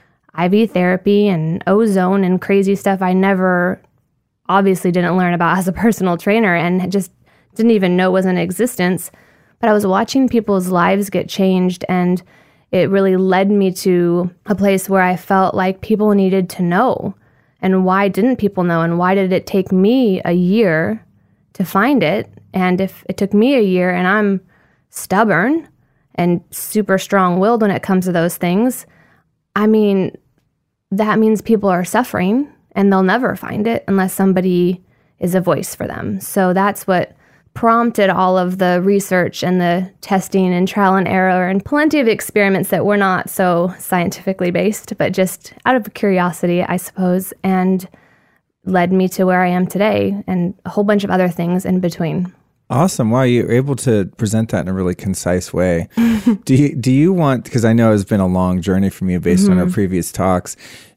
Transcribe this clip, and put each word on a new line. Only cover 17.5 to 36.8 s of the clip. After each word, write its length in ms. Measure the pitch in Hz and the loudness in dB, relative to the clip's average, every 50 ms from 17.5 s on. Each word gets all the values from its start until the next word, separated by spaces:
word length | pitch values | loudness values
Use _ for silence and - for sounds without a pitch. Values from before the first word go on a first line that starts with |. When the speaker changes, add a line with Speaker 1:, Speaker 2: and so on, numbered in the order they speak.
| _ _ - | _ _ -2
Speaker 1:
And 240 | 190 190 190 185 | 0 2 2 2
why 220 | 185 185 190 202 202 | 2 2 2 0 0
didn't 280 | - 190 202 262 254 | 0 0 0 0 0
people 280 | - 208 196 202 190 175 | 0 -2 -2 -2 -2 -2
know? 180 | 175 170 165 165 | 0 0 0 0
And 160 | 170 170 175 | 0 0 0
why 160 | 180 180 196 | 0 0 2
did 180 | 202 190 185 185 | 2 0 0 0
it 140 | 180 - | -2 -2
take 260 | - - 196 185 - 190 | -2 -2 -2 -2 0 2
me 480 | 185 190 208 247 269 254 214 185 - - | 2 2 4 2 2 2 2 0 -2 -2
a 60 | - 175 | -2 0
year 720 | 180 180 175 196 233 226 180 160 160 165 208 220 220 - _ _ _ _ _ _ _ _ _ _ | 0 2 2 2 2 2 2 2 0 -2 -2 -4 -8 -10 _ _ _ _ _ _ _ _ _ _
to 100 | - 190 | -8 -6
find 380 | - - 190 214 277 - 240 160 | -4 -2 0 0 2 2 2 2
it? 280 | 147 185 220 - - - - - _ - | 0 0 -2 -4 -8 -14 -20 -14 _ -4
And 280 | 185 185 185 180 180 | -2 0 0 0 0
if 240 | 190 185 - - - - | -2 -4 -8 -10 -12 -10
it 80 | 190 | -6
took 160 | - 202 190 - | -4 -2 0 2
me 220 | 202 220 262 285 | 2 4 4 4
a 80 | 254 208 | 2 2
year 280 | 190 180 180 180 180 | 2 2 0 0 0
and 160 | 180 180 180 | 0 0 0
I'm 340 | 180 202 214 208 202 196 185 - _ _ _ _ _ _ _ _ _ | 0 0 2 0 0 -2 -2 -6 _ _ _ _ _ _ _ _ _
stubborn 800 | - - - - 185 196 240 214 170 165 190 254 311 330 294 - _ _ _ _ _ _ _ _ _ | -16 -14 -8 -2 0 2 2 2 2 2 2 0 0 -2 -4 -8 _ _ _ _ _ _ _ _ _
and 260 | - 175 175 175 175 - _ | -2 0 0 0 -2 -4 _
super 480 | - - - - - 214 196 - 190 190 | -16 -14 -10 -4 -2 -2 0 0 0 -2
strong-willed 640 | - - 202 196 185 180 175 185 190 220 240 226 220 | 0 0 0 2 2 2 2 2 2 2 2 2 2
when 80 | 202 | 0
it 120 | 185 - - | 0 -2 -2
comes 220 | - 190 185 180 | 0 0 0 0
to 80 | 185 175 | 0 0
those 240 | 170 165 175 - | 0 0 -2 -2
things, 500 | - 185 175 175 202 233 254 240 - - _ _ _ _ _ _ _ _ _ _ _ _ _ - | -2 -2 -2 0 0 0 0 -2 -6 -10 _ _ _ _ _ _ _ _ _ _ _ _ _ -6
I 100 | 202 208 | -2 2
mean, 500 | 220 220 220 214 202 196 190 180 - - - _ _ _ _ _ _ _ _ _ _ _ _ _ - | 2 4 4 4 2 2 0 0 -2 -6 -10 _ _ _ _ _ _ _ _ _ _ _ _ _ -6
that 280 | 196 202 214 214 202 220 | -4 -2 0 0 2 2
means 220 | 220 220 220 202 | 2 2 2 0
people 280 | - - 226 208 208 202 | 0 0 0 0 2 0
are 160 | 180 175 180 | 0 0 -2
suffering 640 | - - 214 247 - - - 180 190 220 262 294 285 - _ _ _ - | -2 -2 -2 -2 -2 -2 -2 0 0 0 0 -2 -4 -8 _ _ _ -2
and 200 | 196 196 202 196 | 0 2 4 4
they'll 100 | 190 190 | 4 2
never 320 | 185 196 247 254 208 202 | 2 2 0 0 -2 -4
find 300 | - - - - 208 208 | -6 -8 -8 -6 -4 -2
it 180 | 226 226 - - - | -2 -2 -4 -2 -2
unless 240 | 196 196 185 190 - | 0 0 0 -2 -2
somebody 720 | - 190 196 185 190 180 190 180 175 180 175 185 180 _ _ _ _ _ _ _ - | 0 2 2 2 2 0 0 0 2 0 0 -2 -4 _ _ _ _ _ _ _ -6
is 160 | - 175 175 | -4 -2 -2
a 60 | 185 | 0
voice 340 | 175 180 - - - - - | 0 0 0 -2 -2 -6 -10
for 120 | - - | -10 -10
them. 340 | - - - - - 208 190 | -10 -8 -8 -8 -8 -8 -8
So 320 | - - - 202 190 180 180 | -8 -6 -2 0 0 0 2
that's 340 | 190 196 202 196 - | 0 0 -2 -2 -4